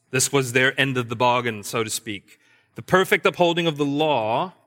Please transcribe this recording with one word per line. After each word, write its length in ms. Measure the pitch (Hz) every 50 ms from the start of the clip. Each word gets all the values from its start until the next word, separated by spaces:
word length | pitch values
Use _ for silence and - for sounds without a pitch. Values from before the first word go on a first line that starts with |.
| _ -
This 220 | - 131 - -
was 220 | 139 139 131 120 117
their 260 | 127 131 135 135 -
end 180 | 135 139 127
of 120 | 127 120 110
the 60 | 120
bargain, 460 | 110 127 123 120 123 120 117 110 104
so 220 | 98 - - 117 113
to 60 | 107
speak. 500 | - - - 113 101 95 - _ _ _ _ _ _ _ _ _ -
The 80 | -
perfect 460 | - - 180 185 190 - 208 185 -
upholding 400 | 190 - - 175 170 165 175 170
of 100 | 165 147
the 80 | 139 147
law 680 | 143 143 147 156 156 143 117 110 107 117 139 180 190 - _ _